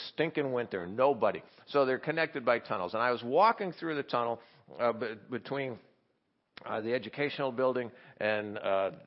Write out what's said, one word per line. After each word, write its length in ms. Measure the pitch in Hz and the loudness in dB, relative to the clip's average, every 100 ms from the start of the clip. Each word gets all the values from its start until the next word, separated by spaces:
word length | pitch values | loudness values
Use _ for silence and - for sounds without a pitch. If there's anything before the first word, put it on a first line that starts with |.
| - | -8
stinking 400 | - 156 160 139 | -2 -2 0 0
winter? 340 | 123 113 98 87 | -2 -2 -4 -4
Nobody. 560 | 110 135 120 107 92 - - - | 2 4 4 2 2 -8 -20 0
So 180 | 147 | 2
they're 140 | 131 127 | 4 2
connected 460 | 156 160 156 143 | 0 0 0 0
by 160 | 123 117 | 2 0
tunnels. 340 | - 107 87 | 0 -4 -2
And 80 | 110 | 0
I 80 | 123 | 2
was 140 | 120 | 0
walking 480 | 120 151 214 233 190 | 2 4 4 4 -4
through 240 | - 165 147 | -6 -6 -4
the 80 | |
tunnel, 360 | 135 123 117 113 - - - 69 | -2 -2 0 -4 -10 -20 -14 -2
uh, 140 | 120 | 0
be-, 220 | 110 120 110 95 | 0 -4 -8 -8
between, 520 | 120 - 139 131 110 _ _ _ _ _ _ _ - | -8 -6 -6 -6 -8 _ _ _ _ _ _ _ -16
uh, 160 | 117 110 | -6 -4
the 140 | 110 | -2
educational 560 | 123 104 - 143 - 135 | -2 -4 -4 -4 -2 -4
building 400 | 120 131 127 117 - - - | 2 2 2 -4 -10 -16 -2
and, 380 | 107 107 107 104 | 0 0 -2 -4
uh, 340 | - 98 95 85 | 0 2 0 -4